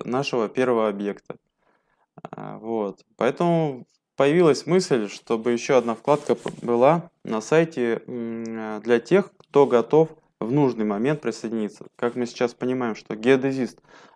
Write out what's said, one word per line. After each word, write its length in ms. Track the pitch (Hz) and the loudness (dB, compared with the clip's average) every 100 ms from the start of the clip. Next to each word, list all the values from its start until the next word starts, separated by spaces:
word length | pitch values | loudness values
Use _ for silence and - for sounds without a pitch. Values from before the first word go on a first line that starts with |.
нашего 440 | - 127 139 123 104 | -6 -4 -2 -2 -2
первого 400 | 127 127 117 110 | 0 0 2 0
объекта. 480 | 101 101 95 _ - _ _ _ _ _ _ _ - - | -2 -6 -8 _ -20 _ _ _ _ _ _ _ -20 -18
А, 260 | - 104 104 | -14 -14 -12
вот. 460 | 110 113 101 95 _ _ | -6 -4 -4 -6 _ _
Поэтому 720 | 117 139 175 170 156 127 - _ _ - | -2 0 0 2 0 -6 -16 _ _ 0
появилась 500 | 139 165 170 131 - | 2 4 4 4 2
мысль, 420 | 185 180 131 101 | 0 2 -2 -2
чтобы 440 | - - 113 117 | -10 -4 -2 0
ещё 240 | 120 - 131 | -2 2 2
одна 160 | 117 110 | 2 -4
вкладка 380 | - 147 - 117 | 0 0 2 -2
п-, 140 | - - | -2 -8
была 480 | 117 120 131 170 170 _ | -2 4 4 4 -2 _
на 160 | - 110 | -8 -8
сайте, 600 | - 156 165 147 120 113 - | 0 2 2 -2 -2 -4 -6
м, 360 | 123 117 117 113 113 110 107 | -10 -10 -10 -10 -10 -10 -8
э, 20 | |
для 160 | 110 113 | 0 0
тех, 320 | - 190 190 _ | 4 2 2 _
кто 280 | _ 143 131 | _ 4 6
готов 440 | 117 110 151 160 - _ _ | 4 4 2 2 -2 _ _
в 120 | 110 | -2
нужный 320 | 143 135 110 107 | 2 2 0 -4
момент 340 | 101 127 151 | -2 -2 -2
присоединиться. 640 | 117 107 113 113 104 - - - | -6 -8 -8 -6 -6 -10 -20 -6
Как 200 | 120 120 | -6 -4
мы 100 | 120 | -6
сейчас 280 | - 123 | -2 -4
понимаем, 400 | - 127 127 117 104 | -2 -6 -4 -4 -6
что 200 | - 107 | -10 -2
геодезист 640 | 117 135 135 135 117 - _ - - | 2 2 2 -2 -4 -8 _ -20 -20